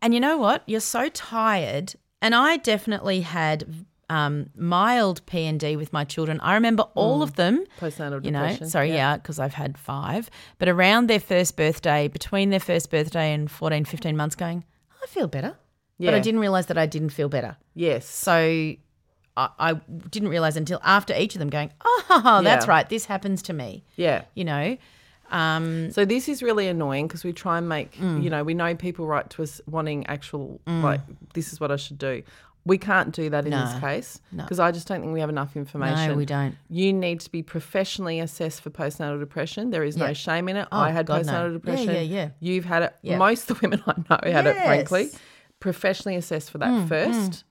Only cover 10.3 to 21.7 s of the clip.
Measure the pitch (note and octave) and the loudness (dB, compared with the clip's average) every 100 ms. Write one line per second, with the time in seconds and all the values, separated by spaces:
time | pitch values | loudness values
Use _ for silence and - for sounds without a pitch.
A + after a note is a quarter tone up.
10.3 | - - _ F#3 F3+ F#3 A3 A#3+ G#3+ - | -14 -20 _ 2 6 6 6 6 4 4
11.3 | F3+ F3 - D#3 D#3+ E3+ D3 D3 D3 - | 2 2 2 2 2 2 2 2 -2 -4
12.3 | G3 G3 F#3+ - E3+ - D#3+ D#3 E3 D#3 | 0 2 2 2 0 2 0 0 0 0
13.3 | D3+ D3+ - D#3+ D3+ D3 D#3 E3 D3+ D3+ | 0 -4 -4 -2 0 -2 -4 -4 -2 -2
14.3 | - E3+ E3+ - _ _ _ C5 G4 G#3 | -4 -6 -6 -10 _ _ _ -10 -4 -2
15.3 | C#3 F#3 - _ _ _ _ F3 G3+ G3+ | -2 -8 -10 _ _ _ _ 2 2 2
16.3 | A3 G#3 F#3+ F3 E3+ D#3+ D#3 D#3 C#3+ C#3+ | 2 2 2 0 0 0 0 -4 -2 -2
17.3 | C#3 A#2 - _ - E3+ A#2+ - - - | -2 -4 -10 _ -4 0 0 -4 -6 2
18.3 | E3+ D#3+ E3 D#3 - _ _ _ _ _ | 4 4 2 -2 -6 _ _ _ _ _
19.3 | - B2+ - E3 D#3+ - E3 E3 G#3+ G#3 | -2 -2 0 -2 -2 -6 -14 -10 -4 -2
20.3 | E3 D#3+ D#3 D#3 F3 - G3 - - G3+ | 2 0 0 -4 -2 4 4 4 0 0
21.3 | G3 D3 D3 D3+ | -2 -4 -2 -6